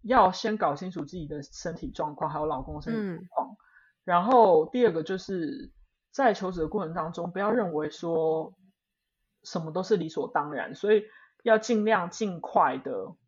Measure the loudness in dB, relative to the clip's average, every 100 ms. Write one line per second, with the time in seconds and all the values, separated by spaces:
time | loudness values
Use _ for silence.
0 | 4 4 4 2 -4 0 0 -2 -8 -8
1 | -10 -10 -10 -10 -12 -12 -10 -8 -10 -6
2 | -6 -4 -6 -2 -2 -4 -6 -8 -6 -4
3 | -4 -6 -6 -6 -6 -10 _ _ _ _
4 | 0 2 6 8 8 8 4 2 2 2
5 | -4 -6 -6 -6 -4 -8 -14 _ _ _
6 | _ 2 2 2 -4 -4 -4 -2 -4 -4
7 | -6 -6 -6 -2 0 0 0 -2 -4 -6
8 | -2 0 2 0 -4 _ _ _ _ _
9 | _ _ _ _ -8 -8 -4 -4 0 0
10 | 0 -6 -2 -2 -2 -6 -8 -4 2 2
11 | 2 -20 _ _ 2 2 4 0 4 2
12 | 0 -6 -6 -6 -2 4 4 2 -6 -8
13 | -8 -14